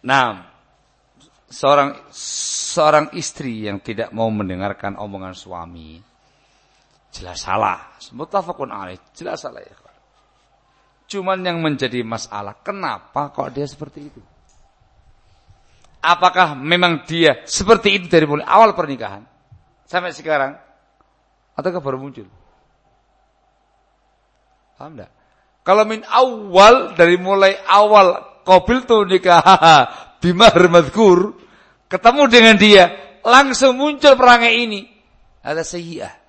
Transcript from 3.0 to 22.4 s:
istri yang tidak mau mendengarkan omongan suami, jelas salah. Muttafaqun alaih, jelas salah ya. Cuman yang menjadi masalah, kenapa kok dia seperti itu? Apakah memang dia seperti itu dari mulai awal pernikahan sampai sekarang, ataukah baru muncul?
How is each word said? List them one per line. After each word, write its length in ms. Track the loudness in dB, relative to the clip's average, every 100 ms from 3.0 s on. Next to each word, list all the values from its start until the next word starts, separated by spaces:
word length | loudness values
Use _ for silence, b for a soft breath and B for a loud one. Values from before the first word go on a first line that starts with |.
| -2
istri 480 | -12 -14 -14 -14 -12
yang 160 | -12 -12
tidak 320 | -12 -12 -10
mau 160 | -6 -6
mendengarkan 720 | -6 -8 -10 -12 -10 -14 -14
omongan 320 | -16 -16 -18
suami, 640 | -20 -20 -18 -18 -20 -20 -20 _ _ _ _ _ _ _ _ _ _ _
jelas 400 | -20 -18 -16 -8
salah. 480 | -4 -4 -6 -16 _ -20
Muttafaqun 560 | -20 -10 -10 -10 -14 -14
alaih, 320 | -14 -18 -20 _
jelas 320 | _ -14 -14 -16
salah 160 | -20
ya. 80 | -20 _ _ _ _ _ _ _ _ _ _ _ _ _ _
Cuman 320 | -10 -6 -6
yang 240 | -6 -6
menjadi 400 | -6 -6 -6 -8
masalah, 560 | -10 -12 -12 -16 -16 -16
kenapa 720 | -16 -12 -12 -12 _ -10 -10
kok 160 | -10 -12
dia 80 | -12
seperti 480 | -14 -14 -20 -20 -20
itu? 100 | -20 _ _ _ _ _ _ _ _ _ _ _ _ _ _ _ _ _ _
Apakah 480 | -2 0 0 0 -2 -4
memang 480 | -4 -2 -2 -4 -6
dia 400 | 0 0 0 -8
seperti 480 | -8 0 0 0
itu 160 | -4 0
dari 160 | 0 0
mulai 160 | -6
awal 320 | 0 2 2
pernikahan 480 | 0 -8 -10 -14 -16 _ _ _ _ _ _ _
sampai 240 | -8 -8
sekarang, 460 | -12 -6 -4 -4 -8 _ _ _ _ _ _ _ _ _
ataukah 240 | -10 -8 -8
baru 220 | -10 -10
muncul? 260 | -14 -20 -20 _